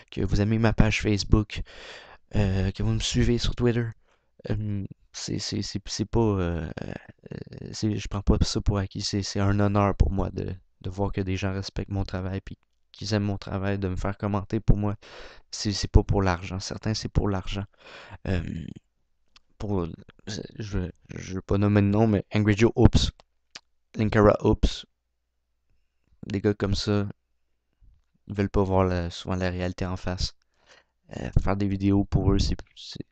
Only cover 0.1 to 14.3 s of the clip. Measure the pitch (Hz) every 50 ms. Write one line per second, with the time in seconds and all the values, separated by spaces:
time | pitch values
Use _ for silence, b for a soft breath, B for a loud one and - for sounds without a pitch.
0.1 | - - - - - 101 101 107 110 110 113 110 - - 110 107 - - - 107
1.1 | 104 98 - - 117 110 104 - - - B B B B B B B B B B
2.1 | B B _ _ - 107 104 95 95 95 92 95 95 - 104 110 110 107 - -
3.1 | - 120 117 117 120 113 - - - - 123 120 113 120 117 113 - _ _ _
4.1 | _ _ _ _ _ _ - - 110 107 107 104 101 101 98 - - _ _ _
5.1 | - - - - 113 104 - - 107 107 107 - - 101 - - - - 110 -
6.1 | - 117 113 107 101 95 87 85 85 80 80 76 - - - 50 - - - -
7.1 | - _ - - - - - - - - - - - - - 107 104 104 - -
8.1 | - 101 - - 110 98 - - - 110 - - 101 101 95 - - 104 101 -
9.1 | - 101 95 - - 101 98 98 101 101 101 101 98 104 101 98 90 - - 71
10.1 | 95 95 92 92 95 92 98 98 92 - _ _ _ _ - - 90 98 101 98
11.1 | - 101 95 92 95 92 98 95 95 98 95 - - 98 95 - 98 98 95 -
12.1 | - 92 92 95 95 98 - - - _ _ _ _ _ _ _ - - 104 101
13.1 | 107 104 101 104 98 95 - - - 98 95 101 101 101 101 90 92 - - 101
14.1 | 101 - - 101